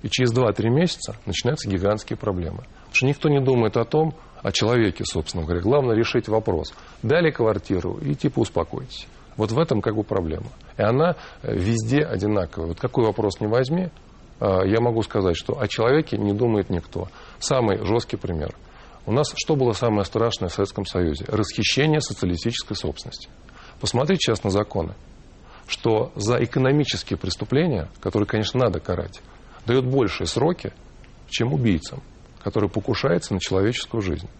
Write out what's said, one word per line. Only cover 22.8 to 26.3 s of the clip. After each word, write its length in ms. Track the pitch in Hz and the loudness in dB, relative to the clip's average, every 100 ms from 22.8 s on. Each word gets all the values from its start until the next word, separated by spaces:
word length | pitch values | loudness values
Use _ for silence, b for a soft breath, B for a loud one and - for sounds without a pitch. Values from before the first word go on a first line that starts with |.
| 80 73 - - - - - B B B | -6 -8 -12 -16 -18 -20 -20 B B B
Посмотрите 420 | 107 120 147 190 | -2 0 2 2
сейчас 220 | - 110 | 2 0
на 80 | 104 | 2
законы, 420 | 95 104 101 80 - - - - - B B B | 0 0 -2 -4 -6 -18 -20 -20 -20 B B B
что 440 | - 117 110 120 - | -2 2 2 0 -2
за 280 | 104 | 0